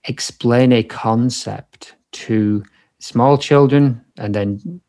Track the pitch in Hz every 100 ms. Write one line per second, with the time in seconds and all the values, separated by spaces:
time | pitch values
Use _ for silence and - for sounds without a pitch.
0 | - - - - 120 120 127 120 110 -
1 | 113 113 123 - - 101 - _ - _
2 | _ - - 110 104 104 - _ _ _
3 | - 117 135 139 - 143 139 143 143 117
4 | _ - 107 104 101 101 - 175